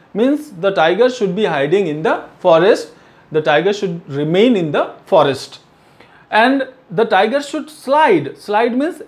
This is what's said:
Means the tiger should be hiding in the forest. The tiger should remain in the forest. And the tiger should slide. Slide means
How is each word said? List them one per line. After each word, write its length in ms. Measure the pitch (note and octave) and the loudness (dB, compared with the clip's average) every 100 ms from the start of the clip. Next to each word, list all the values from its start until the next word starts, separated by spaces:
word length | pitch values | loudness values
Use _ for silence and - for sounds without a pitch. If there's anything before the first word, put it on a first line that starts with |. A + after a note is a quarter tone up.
| _ | _
Means 380 | F#3 B3 D4 - F3+ F#3+ | -2 0 0 -6 -4 -2
the 60 | |
tiger 380 | F3+ D#3+ F#3 B3+ B3 | 2 2 2 0 0
should 180 | G3 F3+ | -4 -2
be 100 | G3+ | -2
hiding 420 | D3+ D3 F#3 F#3 | -2 0 0 -2
in 160 | D3+ | -2
the 120 | E3 - - - | -2 -4 -6 -4
forest. 520 | F3+ E3 F#3 C#4 - - _ _ - | 2 4 4 2 -2 -18 _ _ -6
The 100 | D#3 | -4
tiger 320 | D3+ D3+ F3+ | 2 2 2
should 260 | G3+ F#3+ E3+ E3 C#3 | -2 -4 -8 -8 -6
remain 340 | D3+ F3 A#3+ A3 | -2 2 2 2
in 160 | D#3+ | 0
the 140 | G3 E4 - - | -4 -4 -8 0
forest. 460 | F3+ C#3 B2+ - - _ _ _ _ - - - | 2 2 0 -8 -20 _ _ _ _ -20 -20 -4
And 380 | G#3+ A#3+ C#4 C4 - - | 2 2 2 -4 -12 -10
the 160 | F3 A3+ | -4 0
tiger 360 | F#3+ A3 C4+ | 2 2 -2
should 280 | C#4+ D#4 C4 | -4 -10 -10
slide. 680 | - - D4 D4+ F3+ C3+ - | -12 -2 2 4 2 -2 -12
Slide 400 | - G#3 B3 A#3+ | -4 -2 0 -2
means 240 | D4+ - | -4 -6